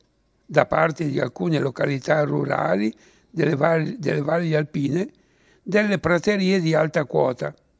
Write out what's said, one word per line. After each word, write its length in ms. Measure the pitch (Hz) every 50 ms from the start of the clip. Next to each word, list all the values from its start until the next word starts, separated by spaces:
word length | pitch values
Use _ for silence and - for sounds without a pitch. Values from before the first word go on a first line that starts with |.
| _ _ _ _ _ _ _ _ _
da 200 | - 156 151 131
parte 420 | - 143 156 160 165 147 - 160
di 120 | 143 135 139
alcune 400 | 139 127 - - 180 175 160 139
località 640 | 135 135 123 - 147 147 139 131 - - 156 156 147
rurali 680 | 143 147 143 143 135 139 143 151 156 180 196 214 220 - _ - - _ _ _ _
delle 260 | - 165 - 147 160
val-, 400 | 131 147 165 165 160 156 - 247
delle 240 | 247 151 131 151 151
valli 340 | 143 151 160 170 175 160 156
alpine, 540 | 151 156 - - 165 139 135 135 175 196 302 - _ _ _ _ _ _ _ _ _ -
delle 360 | 214 180 208 214 208 196 160
praterie 600 | - 160 175 165 - 214 208 196 190 185 196 190
di 140 | 165 160 160
alta 320 | 156 160 156 - 160 143
quota 480 | - - 151 139 131 123 - 147 147 147 _ _ _ _